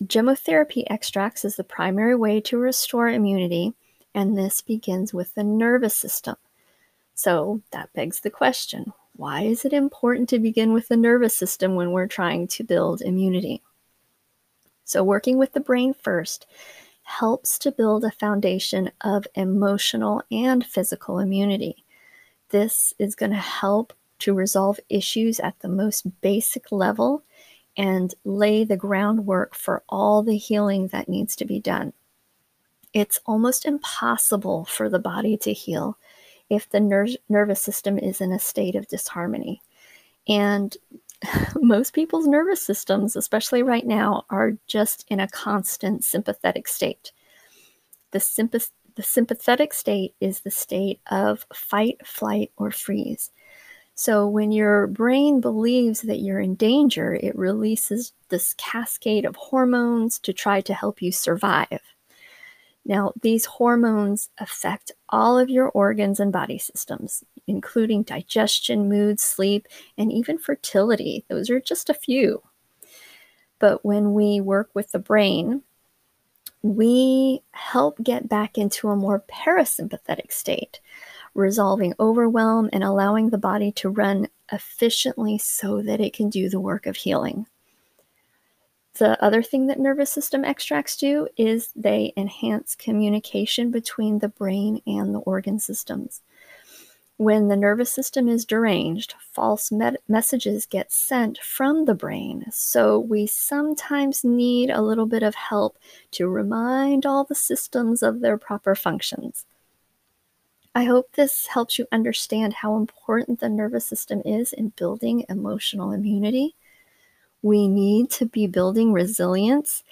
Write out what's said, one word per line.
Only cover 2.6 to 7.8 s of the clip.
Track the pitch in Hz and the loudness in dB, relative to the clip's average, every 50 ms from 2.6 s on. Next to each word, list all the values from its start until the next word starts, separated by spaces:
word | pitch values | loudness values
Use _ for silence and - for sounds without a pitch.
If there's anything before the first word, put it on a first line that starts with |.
| 247 262 254 - - - - 233 233 233 | 0 0 0 0 -4 -2 0 2 2 2
immunity, | 233 226 208 196 196 185 180 170 170 170 175 226 - _ _ _ _ _ _ _ - | 2 2 2 2 2 2 0 0 0 0 -2 -2 -4 _ _ _ _ _ _ _ -4
and | 208 196 196 214 | -2 0 0 2
this | 196 190 196 - - | 0 0 -2 -2 -4
begins | - - 220 220 - 202 180 185 202 - - | -4 -4 -6 -4 -2 -4 -2 -2 -2 -4 -4
with | 175 185 - - | -6 -6 -6 -6
the | 214 208 | -4 -2
nervous | 208 214 220 226 233 247 254 247 208 - | 0 2 2 2 2 2 2 0 0 -2
system. | - - - - - - - - _ _ _ _ _ _ _ _ _ _ _ _ _ _ _ - | -2 -4 -6 -8 -8 -8 -8 -12 _ _ _ _ _ _ _ _ _ _ _ _ _ _ _ -10
So | - - 185 175 160 151 196 214 214 - _ | -2 0 2 2 2 2 0 -4 -6 -8 _
that | - - | -12 -12